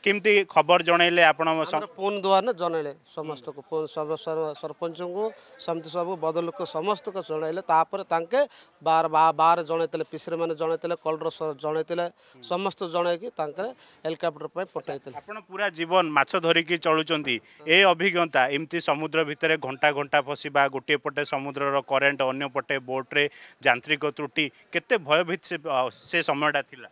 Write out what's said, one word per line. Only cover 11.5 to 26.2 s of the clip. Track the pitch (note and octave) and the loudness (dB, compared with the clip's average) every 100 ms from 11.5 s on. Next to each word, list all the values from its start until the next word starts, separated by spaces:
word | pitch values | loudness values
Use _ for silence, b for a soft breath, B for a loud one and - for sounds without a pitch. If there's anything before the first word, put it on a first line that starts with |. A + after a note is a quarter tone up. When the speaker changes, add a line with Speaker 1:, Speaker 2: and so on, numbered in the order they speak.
| C#3 | -4
Speaker 2:
ଜଣେଇଥିଲେ, | D3+ D#3 D#3 E3+ F3 _ b - | -4 -2 -2 -4 -4 _ b -20
ସମସ୍ତେ | B2 F3+ G3 - F3+ | -6 -4 -4 -6 -4
ଜଣେଇକି | E3+ F3 F3 A#3 | -2 0 -2 -4
ତାଙ୍କେ | - D3+ D#3+ A3 B3+ b b | -8 -8 -6 -10 -10 b b
ହେଲିକପ୍ଟର | D#3 E3 E3+ D3 D3+ | -8 -4 -4 -4 -10
ପାଇଁ | E3+ F#3 | -8 -8
ପଠାଇଥିଲେ। | D#3+ - C#3 C3+ B2+ | -8 -8 -12 -12 -16
Speaker 1:
ଆପଣ | - G#3+ | -14 -16
ପୁରା | F#3 F#3+ G3+ | -12 -4 -4
ଜୀବନ | D#3+ E3 F3+ E3+ | -2 2 4 4
ମାଛ | D3 C3+ F#3+ | 4 2 2
ଧରିକି | E3 E3 E3 F3 | 2 2 2 -2
ଚଳୁଛନ୍ତି, | E3 D#3 D#3 D#3 C3+ A#2 b b D3+ | 2 2 2 -2 -2 -4 b b 4
ଏ | F3 | 6
ଅଭିଜ୍ଞତା, | G3 E3 F#3+ F3 E3+ C#3+ B2+ | 6 4 0 0 0 2 2
ଏମିତି | C#3+ D#3 E3+ | 0 -4 -4
ସମୁଦ୍ର | E3 D3 D#3 D#3 | -2 -2 0 -2
ଭିତରେ | D#3 D3+ D#3+ D#3 | -2 -2 -2 0
ଘଣ୍ଟା | C3 C3+ D3+ | -4 0 0
ଘଣ୍ଟା | C#3+ C#3+ D3 | 0 0 0
ଫସିବା, | C3+ C#3+ D3+ C#3+ C#3 | 0 -8 -2 2 2
ଗୋଟିଏ | C3+ - D3 | 0 -2 -2
ପଟେ | D3+ C#3+ | -2 -6
ସମୁଦ୍ରର | D3 C#3 C#3 C#3 C#3 C#3 C3 | -4 -4 -6 -4 -2 -2 0
କରେଣ୍ଟ, | C3+ C#3 C#3 | 2 2 2
ଅନ୍ୟ | C3+ C3 C#3+ | -2 -2 -4
ପଟେ | C3 - C#3 | -6 -4 -6
ବୋଟ୍ରେ | B2+ C3 C3 D3 C#3+ B B B | -4 -8 -2 -2 -2 B B B
ଯାନ୍ତ୍ରିକ | C#3 B2 D3 D3+ D3 | 0 0 0 -2 -2
ତ୍ରୁଟି | C#3+ C#3+ | -4 -6
ଟି-, | - D3 b b | -2 -4 b b
କେତେ | E3+ _ A#3 C#3 | -8 _ -2 2
ଭୟଭୀତ | D#3 E3+ F3 | 0 2 -6
ସେ, | - E3+ | -8 -10
ଅ, | D3+ C3 B2+ | -2 -2 -2
ସେ | - - F3 | -6 -4 -2